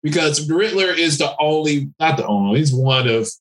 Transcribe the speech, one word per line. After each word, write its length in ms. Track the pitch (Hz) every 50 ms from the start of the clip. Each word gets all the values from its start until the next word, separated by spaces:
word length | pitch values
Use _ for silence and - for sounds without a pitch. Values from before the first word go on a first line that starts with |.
| -
Because 440 | 151 151 175 160 151 147 147 151
the 60 | 151 160
Riddler 360 | 175 214 220 185 190 190 180 170
is 240 | 165 170 165 151
the 180 | 143 151 139 139 -
only, 500 | 151 151 156 156 156 151 147 143 139 139 - _
not 160 | 160 160 139
the 100 | 131 -
only, 320 | - 104 101 98 101 107 135
he's 120 | 156 147 127
one 340 | 127 131 131 131 131 127 120
of 180 | 113 113 110 110 - -